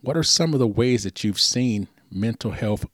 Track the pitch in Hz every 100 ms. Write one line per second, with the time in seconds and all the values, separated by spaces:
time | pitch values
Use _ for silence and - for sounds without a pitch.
0 | - 160 156 - 165 143 120 104 123 123
1 | 98 - 107 101 - 123 127 104 98 _
2 | _ 92 110 113 113 87 107 104 -